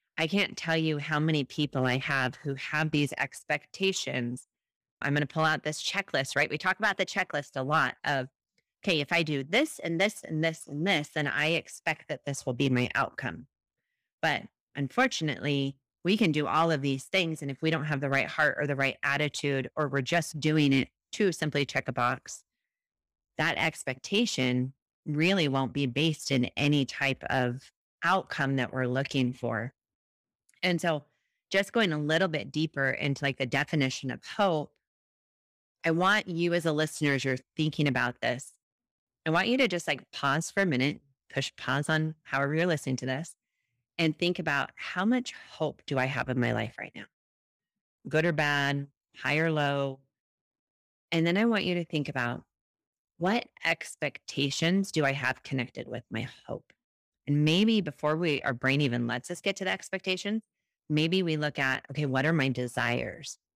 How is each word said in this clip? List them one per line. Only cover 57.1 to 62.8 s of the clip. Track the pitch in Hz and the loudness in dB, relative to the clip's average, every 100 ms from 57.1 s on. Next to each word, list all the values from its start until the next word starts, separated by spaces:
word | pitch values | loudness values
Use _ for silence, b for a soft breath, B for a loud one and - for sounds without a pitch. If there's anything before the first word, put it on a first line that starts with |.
| _ - | _ -2
And | 147 151 | 2 4
maybe | 170 220 220 | 4 4 4
before | 156 - 151 160 | 0 -2 0 2
we, | 175 143 | 0 0
our | - | -2
brain | 120 131 139 | -2 2 2
even | 143 120 117 | 2 2 -2
lets | 123 - | -4 -6
us | 175 | -6
get | 196 196 | -4 -2
to | 185 | -4
the | |
expectations, | 190 - 190 - 185 202 220 - _ _ _ - | -4 -6 -6 -4 -4 -2 -4 -6 _ _ _ -2
maybe | 151 160 185 | 2 2 2
we | 170 156 | 2 0
look | 147 143 | -2 -2
at, | 135 131 - | 0 -2 -4
"Okay, | 135 147 | -4 0
what | 131 147 | 2 2
are | |
my | 165 135 | 4 2
desires?" | 123 123 - | 0 -2 0